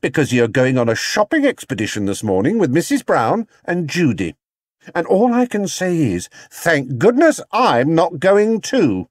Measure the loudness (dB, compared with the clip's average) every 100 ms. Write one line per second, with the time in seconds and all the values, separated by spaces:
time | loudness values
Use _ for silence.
0 | -2 -2 0 2 2 2 2 2 0 -2
1 | -2 -2 0 2 0 -2 -8 -6 -4 -4
2 | -4 -4 -2 0 0 0 0 0 0 -4
3 | 0 0 2 -2 -4 _ -6 -4 -4 0
4 | 0 0 -6 -8 _ _ _ _ -8 -6
5 | 0 2 2 2 0 -2 -4 -4 -2 0
6 | 0 -2 -8 -20 -20 -6 -2 0 -2 0
7 | 2 4 2 2 -4 0 2 2 2 2
8 | 0 0 2 4 2 0 -2 0 2 0
9 | -6